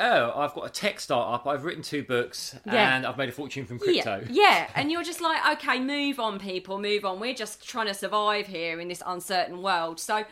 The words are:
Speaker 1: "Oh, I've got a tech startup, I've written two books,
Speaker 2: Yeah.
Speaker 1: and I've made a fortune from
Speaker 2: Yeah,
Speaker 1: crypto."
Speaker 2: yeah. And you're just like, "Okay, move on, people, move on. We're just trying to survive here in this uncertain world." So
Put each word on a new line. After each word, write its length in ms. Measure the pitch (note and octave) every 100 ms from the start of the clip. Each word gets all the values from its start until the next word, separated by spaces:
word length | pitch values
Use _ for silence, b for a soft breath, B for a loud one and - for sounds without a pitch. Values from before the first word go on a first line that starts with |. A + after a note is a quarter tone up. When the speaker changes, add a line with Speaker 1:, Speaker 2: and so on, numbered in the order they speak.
Speaker 1:
"Oh, 320 | A#3 F3+ A#2+ B2
I've 140 | C#3+
got 120 | - -
a 40 |
tech 300 | - G#3 -
startup, 460 | - C3 G#2+ A#2+ C#3
I've 180 | C#3+
written 180 | D3+ D#3+
two 200 | - D3
books, 540 | C3+ A#2+ B2 - - C3 G3+
Speaker 2:
Yeah. 300 | A#3+ C3 C3
Speaker 1:
and 100 | A#2+
I've 100 | B2
made 100 | C3
a 40 |
fortune 340 | A#2+ D3 C#3 C3
from 120 | B2
Speaker 2:
Yeah, 180 | G4 D#4
Speaker 1:
crypto." 300 | A#2+ G2+ A2+
Speaker 2:
yeah. 360 | C4 G4+ F#3+ D3+
And 160 | - C#4+
you're 120 | E4+
just 160 | E4+ E4
like, 200 | E4+ D#4+ D4 D4+
"Okay, 200 | C#4 B3+
move 380 | C4 C#4+ C#4+ B3
on, 200 | A3 G3
people, 400 | G3 F#3 F3+ G3
move 260 | G3+ G#3
on. 160 | G3 F#3
We're 140 | A#3
just 320 | B3 G#3+ - -
trying 180 | B3 G#3+
to 60 |
survive 520 | G3 F#3+ G#3+ G#3 G#3 F#3+
here 340 | F3 E3+ E3
in 80 | F3
this 140 | F3 -
uncertain 560 | F3+ - F#3 F3 F3+
world." 380 | F#3+ F3 E3 E3
So 240 | - G#3+ G#3+